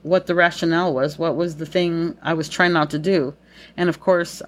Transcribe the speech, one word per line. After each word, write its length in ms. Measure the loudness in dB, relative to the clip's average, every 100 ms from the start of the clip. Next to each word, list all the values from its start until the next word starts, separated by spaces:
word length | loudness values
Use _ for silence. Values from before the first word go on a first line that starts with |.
what 240 | 0 0 2
the 80 |
rationale 600 | 2 2 2 0 2 2
was. 240 | 0 0 0
What 180 | -2 -2
was 200 | -4 -6
the 100 | -4
thing 500 | 0 0 0 -2 -4
I 100 | -4
was 160 | -2 -2
trying 240 | 0 2
not 160 | 2 0
to 80 | -2
do? 360 | 0 0 0 -6 _ -20 -14 -4
And 140 | -2
of 100 | 0
course, 400 | 2 2 0 -8